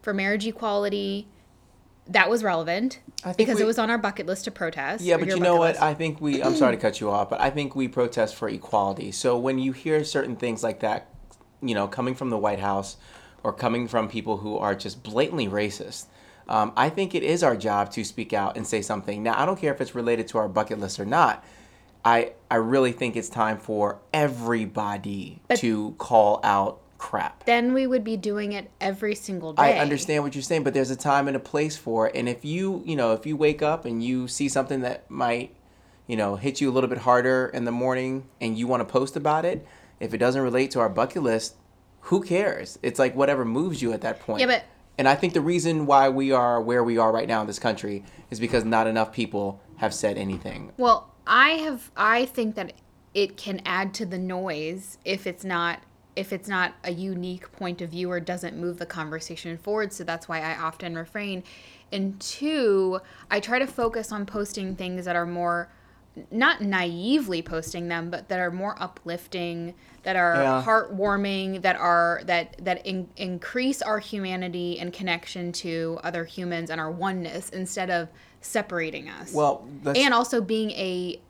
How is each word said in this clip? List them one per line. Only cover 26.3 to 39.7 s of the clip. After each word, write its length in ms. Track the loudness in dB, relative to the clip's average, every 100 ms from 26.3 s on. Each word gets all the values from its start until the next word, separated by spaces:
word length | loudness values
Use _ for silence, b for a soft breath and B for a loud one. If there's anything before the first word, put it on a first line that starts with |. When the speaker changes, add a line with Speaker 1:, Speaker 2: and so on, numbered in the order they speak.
| 4
Speaker 2:
out 380 | 4 4 2 -4 -20 _
crap. 460 | -6 -4 -4 -4
Speaker 1:
then 280 | 2 4 4
we 120 | 2
would 180 | 2 0
be 120 | 0
doing 380 | -4 -2 -2 -4
it 180 | -6 -10 _
every 360 | -4 -2 -4
single 380 | -4 -6 -6 -2 6
Speaker 2:
I 160 | 6
Speaker 1:
day. 60 | 6
Speaker 2:
understand 440 | 2 0 0 0
what 100 | 0
you're 80 | -4
saying, 220 | 0 2
but 100 | 2
there's 160 | 2 0
a 40 |
time 320 | 0 2 4 2
and 80 |
a 40 | -2
place 360 | -2 -2 0
for 320 | -4 -2 2 2
it. 80 |
And 140 | 2 -2
if 160 | -4
you, 360 | -4 -2 -2 -2
you 100 | -2
know, 160 | 0 2
if 120 | 2
you 100 | 0
wake 260 | 2 2 4
up 240 | 0 0
and 180 | -2 -2
you 240 | 0 -2 -2
see 200 | -2 0
something 340 | 0 0 -2
that 280 | -2 -6 -10
might, 440 | -2 0 0 -4 -14 b b b b -6
you 80 |
know, 200 | 0 0
hit 260 | 0 -4 0
you 80 | 2
a 40 |
little 160 | 2 2
bit 100 | 0
harder 520 | 4 6 6 2 0
in 120 | -2
the 60 | -2
morning 560 | 0 0 0 -2 -6 -10 _
and 180 | -4 -2
you 80 | 0
wanna 180 | 0
post 300 | 2 0 0
about 300 | -2 0 2
it, 200 | 0 -4 B